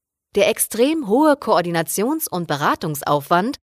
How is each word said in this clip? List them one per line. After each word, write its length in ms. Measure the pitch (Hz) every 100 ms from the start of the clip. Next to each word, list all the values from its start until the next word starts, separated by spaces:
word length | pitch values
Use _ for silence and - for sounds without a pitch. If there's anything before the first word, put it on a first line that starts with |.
| _ _ _ 202
Der 120 | -
extrem 600 | 220 - 214 262 320 214
hohe 260 | 233 311
Koordinations- 960 | 277 - 175 175 170 165 - 226 320 -
und 180 | 180 170
Beratungsaufwand 1120 | 143 160 302 165 147 - 147 139 175 220 -